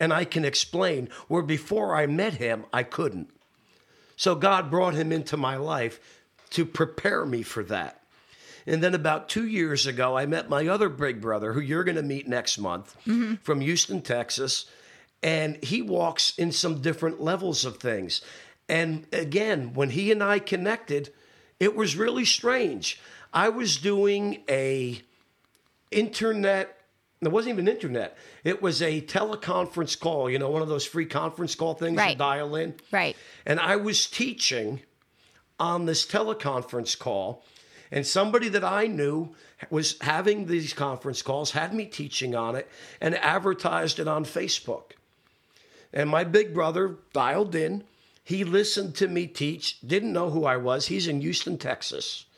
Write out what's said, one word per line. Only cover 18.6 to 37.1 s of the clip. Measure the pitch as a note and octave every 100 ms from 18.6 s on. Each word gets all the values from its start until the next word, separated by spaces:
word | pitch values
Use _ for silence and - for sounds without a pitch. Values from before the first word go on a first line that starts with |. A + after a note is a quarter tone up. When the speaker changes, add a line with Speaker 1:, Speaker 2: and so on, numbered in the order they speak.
| -
Speaker 1:
And | D#3+ E3 D#3 D#3
again, | E3+ D#3+ D#3+ A3 F3+ B2
when | B2+ C#3
he | C3 G3
and | G#3+
I | G3+ G3+
connected, | G3+ F#3 F#3 A3+ - C#3+ C#3+ - - - _ -
it | G3
was | G#3 G#3 D3
really | A3+ B3
strange. | A#3 - A#3+ B3+ G#3 A#2 - - - - -
I | - G3+
was | A3+ A#3 C#3
doing | E3 G3+ G3+ G3+ G3+ G3+ -
a | C3+ C3+ C3+ B2+ A#2+ - _ _ _ _ _ _ _ -
internet, | G3+ G#3+ G#3+ A3 G#3+ G3 G3 F#3+ - _ _ _ -
it | E3
wasn't | F#3 A#3
even | A3 F3+
internet. | - D#3+ B2 F#2 - - -
It | - F#3+
was | F#3+ C#3+
a | E3 D#3
teleconference | C#3+ G3 G#3+ G#3+ - F3+ F3 - D#3+ -
call, | E3 D#3 B2+
you | B2+
know, | C#3
one | D3+
of | D#3
those | D3 -
free | E3 D#3+
conference | C#3+ D#3+ D#3 F3
call | - E3
things | D#3+ E3
you | E3+
Speaker 2:
Right. | G3+ C3
Speaker 1:
dial | C#3 C#3 D3 D3+
in. | E3 D#3 -
Speaker 2:
Right. | G3+ E3 - - - -
Speaker 1:
And | D#3
I | E3 G3+
was | G#3 G3+ -
teaching | - B3+ A#3 - B2+ G#2+ C3 - _ _ _ _ _ _ -
on | E3+ F3 E3+
this | D#3 -
teleconference | G#3 G#3+ G#3+ C#3+ C3 A#2+ A#2+ A#2 -
call, | -